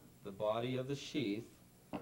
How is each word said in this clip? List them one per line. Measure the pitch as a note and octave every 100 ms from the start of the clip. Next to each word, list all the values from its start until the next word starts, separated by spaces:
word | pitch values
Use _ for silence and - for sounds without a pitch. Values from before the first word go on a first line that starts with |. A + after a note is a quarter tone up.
| - -
the | G#2
body | G2 G#2+ A2 B2 B2+
of | B2+
the |
sheath, | C#3+ - D3+ A2+ G#2 A#2 - - - - -